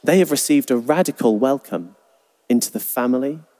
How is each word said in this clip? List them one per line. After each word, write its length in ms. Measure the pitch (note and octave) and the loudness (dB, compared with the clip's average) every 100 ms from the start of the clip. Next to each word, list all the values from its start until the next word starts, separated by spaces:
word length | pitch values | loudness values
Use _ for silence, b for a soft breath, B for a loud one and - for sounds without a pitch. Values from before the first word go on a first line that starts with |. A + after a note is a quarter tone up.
They 160 | - F3+ | 4 2
have 120 | E3+ | 4
received 400 | C#3+ - D3 - | 0 2 0 2
a 60 | B2 | -2
radical 600 | A#2+ D#3 F3+ - A#2 G#2+ | 0 0 0 0 0 2
welcome 580 | C3 C#3 - E2+ F2 _ _ _ _ _ _ | 0 -2 -4 -10 -10 _ _ _ _ _ _
into 240 | A#2+ - | -2 0
the 100 | G#2+ | -8
family 600 | - - B2 B2+ C3+ D#3+ D#3 | -6 -4 -2 -2 -4 -8 -14